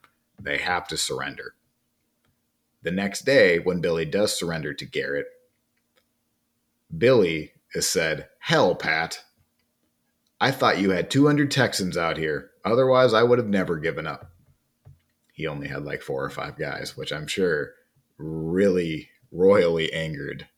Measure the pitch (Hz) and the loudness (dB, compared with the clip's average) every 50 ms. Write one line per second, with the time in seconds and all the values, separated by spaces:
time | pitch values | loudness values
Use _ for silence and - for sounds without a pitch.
0 | _ _ _ _ _ _ _ - 95 73 71 71 - 90 90 87 - - 80 76 | _ _ _ _ _ _ _ -12 -8 -6 -6 -4 -2 -2 -2 -4 -4 -6 -6 -6
1 | - - 69 67 67 69 67 - - - - _ _ _ _ _ _ _ _ _ | -6 -4 -6 -6 -8 -10 -10 -12 -16 -18 -18 _ _ _ _ _ _ _ _ _
2 | _ _ _ _ _ _ _ _ _ _ _ _ _ _ _ _ - 82 90 98 | _ _ _ _ _ _ _ _ _ _ _ _ _ _ _ _ -8 -4 -4 -2
3 | 98 98 - - - 131 139 131 101 90 85 85 82 90 90 85 80 87 82 82 | -4 -4 -6 -4 0 4 6 6 6 6 4 2 0 -2 -2 0 0 0 0 -2
4 | 82 76 85 101 107 104 - - 90 85 82 78 76 73 71 - - - - 71 | -2 -2 -2 0 0 0 -2 -4 -4 -6 -6 -6 -6 -8 -8 -10 -12 -8 -6 -6
5 | 67 69 71 71 - - - _ _ _ _ _ _ _ _ _ _ _ _ _ | -6 -4 -4 -6 -6 -8 -14 _ _ _ _ _ _ _ _ _ _ _ _ _
6 | _ _ _ _ _ _ _ _ _ _ _ _ _ _ _ _ _ - 82 80 | _ _ _ _ _ _ _ _ _ _ _ _ _ _ _ _ _ -12 -4 2
7 | 101 127 131 113 92 82 80 78 73 - _ _ _ - - 82 - - - 90 | 4 6 6 6 4 4 2 -2 -6 -10 _ _ _ -10 -6 -4 -4 -2 0 0
8 | 82 80 76 71 - - _ _ - - 165 151 110 90 80 - - 80 78 80 | 0 0 -2 -4 -8 -16 _ _ -2 0 2 4 4 4 2 0 -2 -2 -2 -2
9 | 82 - - - - _ _ _ _ _ _ _ _ _ _ _ _ _ _ _ | -2 -4 -8 -12 -16 _ _ _ _ _ _ _ _ _ _ _ _ _ _ _
10 | _ _ _ _ _ _ _ - 107 131 135 - 131 110 85 90 98 95 92 87 | _ _ _ _ _ _ _ -2 -2 0 0 2 2 2 2 2 2 2 2 0
11 | 85 - - 135 143 151 147 143 143 135 - 135 120 104 - - 95 87 76 85 | 0 0 2 4 4 4 4 2 0 0 2 0 0 0 0 -2 -4 -2 -2 -2
12 | 85 80 78 80 80 76 73 67 - - _ _ - 98 117 131 131 131 127 127 | -2 -2 -2 -2 -2 -4 -4 -4 -8 -12 _ _ -2 0 2 4 4 6 6 6
13 | 127 117 110 110 120 120 123 123 107 104 101 95 87 85 85 76 78 82 71 76 | 6 6 6 6 6 6 4 4 2 0 0 0 0 0 -2 -2 -2 -4 -4 -4
14 | 78 76 71 - - - _ _ _ _ _ _ _ _ _ _ _ - - _ | -6 -8 -10 -10 -14 -20 _ _ _ _ _ _ _ _ _ _ _ -20 -20 _
15 | _ _ _ _ _ _ _ - 78 76 73 71 71 71 69 71 71 71 71 - | _ _ _ _ _ _ _ -8 -8 -8 -6 -8 -10 -10 -10 -8 -8 -8 -8 -10
16 | - - 69 67 69 69 - - 71 73 - - 76 71 67 - - - - 67 | -8 -8 -6 -6 -6 -6 -6 -8 -10 -10 -8 -8 -8 -8 -8 -8 -10 -12 -12 -12
17 | 67 - 73 76 76 - - 101 92 87 78 73 71 - - _ _ _ _ _ | -10 -8 -8 -8 -8 -6 -2 0 0 0 0 -2 -4 -6 -12 _ _ _ _ _
18 | _ _ _ - 76 80 80 80 80 82 87 95 101 98 90 90 87 80 78 73 | _ _ _ -14 -10 -8 -8 -6 -4 -2 0 2 2 4 2 2 0 -2 -4 -8
19 | - _ _ _ _ _ 78 85 92 98 101 104 87 85 82 82 80 - 80 80 | -10 _ _ _ _ _ 0 4 6 6 6 6 6 4 2 0 0 -2 -2 -4
20 | 80 78 76 69 71 71 - - - _ _ | -6 -6 -6 -8 -8 -10 -10 -12 -14 _ _